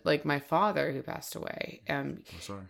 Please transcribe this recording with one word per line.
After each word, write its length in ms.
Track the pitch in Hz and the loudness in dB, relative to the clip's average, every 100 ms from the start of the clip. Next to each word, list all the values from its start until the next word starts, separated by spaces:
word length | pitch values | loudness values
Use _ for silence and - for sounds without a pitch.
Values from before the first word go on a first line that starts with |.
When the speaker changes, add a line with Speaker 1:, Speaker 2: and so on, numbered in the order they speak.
Speaker 1:
like, 220 | - 147 151 | 4 4 4
my 140 | 143 | 0
father 520 | - 165 208 175 143 | 2 4 4 4 0
who 100 | 135 | 0
passed 320 | - - - - | -4 -6 -8 -6
away. 460 | - - - - - | -6 -4 -6 -6 -2
Um, 360 | 143 139 - - 85 | -2 -2 -6 -10 -12
Speaker 2:
Oh, 40 | |
sorry. 220 | - 101 92 | -10 -10 -12